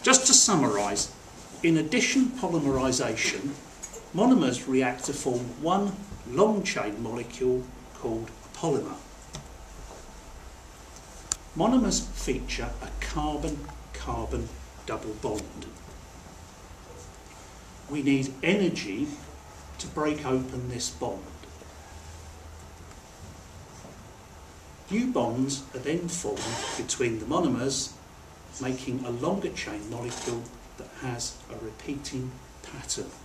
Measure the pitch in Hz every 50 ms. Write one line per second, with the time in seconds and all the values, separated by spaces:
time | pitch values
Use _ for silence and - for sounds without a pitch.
0 | - 254 262 254 - - 247 - - - 202 156 131 110 104 101 104 104 101 101
1 | - - - - - - - - - - - - - 165 165 156 151 - - 233
2 | - - - 269 254 - - - 185 170 170 160 143 139 135 131 131 131 120 -
3 | 127 117 110 110 - - - - - 139 139 - - - - - - - - -
4 | - - - 170 220 254 262 196 147 127 120 123 - 139 131 131 131 123 127 -
5 | - - 135 - - 135 120 120 123 117 - - 147 170 185 202 202 196 190 -
6 | - - - - - 117 123 160 208 220 220 202 170 - - 120 101 104 104 110
7 | 117 110 117 120 117 - - - 131 127 127 127 123 - - - - - - -
8 | - 117 113 113 113 - - - - - - - - 165 139 117 - - - -
9 | - - - - - - - - - - - - - - - - - - - -
10 | - - - - - - - - - - - - - - - - - - - -
11 | - - - - - - - - - - - 160 190 226 254 254 214 196 - -
12 | - - - - - - 127 117 123 - - - - 120 - - - - - -
13 | - - - 156 151 151 151 143 156 160 147 143 - - - - - - - -
14 | - - 123 113 113 - 127 117 113 - - - - - - - - - 110 107
15 | - 110 107 - - 120 107 107 - - - - - - - - - - - -
16 | - - - - - - - - - - - - - - - - - - - -
17 | - - - - - - - - - - - - - - - - - - 143 151
18 | 135 143 139 135 131 - - - - 165 196 208 190 160 - - - 104 95 113
19 | 147 - - - - - - - - - - - - - - - - - - 156
20 | 151 151 151 147 - 131 131 131 127 127 127 123 127 123 123 120 - - - -
21 | 123 117 95 92 - - - - - - - - - - - - - - - -
22 | - - - - - - - - - - - - - - - - - - - -
23 | - - - - - - - - - - - - - - - - - - - -
24 | - - - - - - - - - - - - - - - - - - 185 226
25 | 254 262 - 135 117 113 117 127 135 139 139 - - - - 127 123 139 160 180
26 | 175 165 - - - 107 101 - - 113 117 - - - - - 113 - - -
27 | 131 120 113 110 107 113 151 180 180 139 117 117 127 139 139 - - - - -
28 | - - - - - - - - - - - - 135 127 127 - - 127 123 -
29 | 123 120 120 120 143 170 196 196 - 175 - - - - 104 104 104 110 120 117
30 | 120 120 - - - 120 120 117 120 - - - - - - - - - - -
31 | 135 127 120 117 - - - - - - 117 110 113 110 107 - - - 139 135
32 | - - 135 131 127 127 - - - - - - - - - 139 127 - - -
33 | 92 - - -